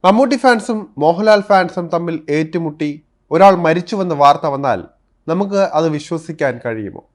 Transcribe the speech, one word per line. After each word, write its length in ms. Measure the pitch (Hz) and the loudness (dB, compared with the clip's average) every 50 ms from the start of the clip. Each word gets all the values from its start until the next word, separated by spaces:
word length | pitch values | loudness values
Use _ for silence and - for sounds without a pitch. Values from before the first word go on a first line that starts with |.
| - | 4
മമ്മൂട്ടി 300 | 185 202 226 277 247 285 240 | 4 4 4 2 2 0 2
ഫാൻസും 520 | - 254 240 220 - - 226 214 196 - _ 131 | 2 2 2 2 0 -6 -6 -6 -8 -12 _ 0
മോഹൻലാൽ 400 | 147 160 170 180 214 220 214 202 | 0 0 2 2 4 4 4 4
ഫാൻസും 440 | 196 - 202 190 185 - - 180 175 165 175 | 4 2 2 2 2 0 -4 -8 -6 -4 -4
തമ്മിൽ 220 | 170 175 170 170 156 - - | -4 -4 -4 -6 -8 -4 -2
ഏറ്റുമുട്ടി 600 | 147 156 160 156 160 175 165 156 151 156 156 147 143 156 _ _ _ _ _ _ | -2 -2 -2 -2 -4 -6 -6 -6 -6 -6 -6 -6 -6 -10 _ _ _ _ _ _
ഒരാൾ 240 | 143 170 190 196 190 175 175 | 2 6 6 6 6 4 0
മരിച്ചുവെന്ന് 520 | 160 165 175 175 - 233 196 190 180 160 | 0 0 0 -4 -6 -6 -6 -4 -4 0
വാർത്ത 320 | 143 143 143 147 - - 156 139 | 4 4 4 4 4 -2 -4 -4
വന്നാൽ 300 | 135 139 131 113 92 - - _ _ _ _ _ _ _ | -2 -2 -2 -2 -4 -6 -14 _ _ _ _ _ _ _
നമുക്ക് 340 | 156 165 185 202 196 202 196 196 175 - | -4 -2 -2 -2 -2 0 -2 -2 0 0
അത് 100 | 156 165 165 151 | 0 0 0 -2
വിശ്വസിക്കാൻ 640 | 147 147 - 170 160 165 - 156 - 151 135 120 120 - | -4 -6 -8 -8 -8 -8 -10 -6 -4 -4 -4 -4 -4 -8
കഴിയുമോ? 380 | 120 113 110 104 95 92 - _ _ | -8 -8 -6 -8 -10 -12 -14 _ _